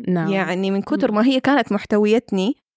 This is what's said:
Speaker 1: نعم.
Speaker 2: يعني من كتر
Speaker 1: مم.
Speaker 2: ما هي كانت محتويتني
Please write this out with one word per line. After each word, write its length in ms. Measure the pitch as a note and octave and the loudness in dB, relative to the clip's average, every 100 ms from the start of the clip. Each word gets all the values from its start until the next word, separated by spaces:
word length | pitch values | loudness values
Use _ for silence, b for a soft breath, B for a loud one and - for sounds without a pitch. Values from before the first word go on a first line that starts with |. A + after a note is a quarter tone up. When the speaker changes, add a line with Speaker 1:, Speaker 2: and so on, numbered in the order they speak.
| A3 | -4
Speaker 1:
نعم. 200 | F3+ F#3+ | -2 0
Speaker 2:
يعني 420 | G3 D#3+ F3+ G3 | -2 -2 -2 -2
من 120 | G3 | -2
كتر 280 | G3 - A#3 | -2 -2 0
Speaker 1:
مم. 60 | G#3+ | 2
Speaker 2:
ما 100 | A#3+ | 2
هي 140 | C4 | 2
كانت 320 | B3+ C#4+ A3+ | 2 2 0
محتويتني 840 | G#3 - G#3+ G#3+ A3+ - F#3+ F#3+ D4 _ | -4 -2 0 2 2 0 -2 -2 -4 _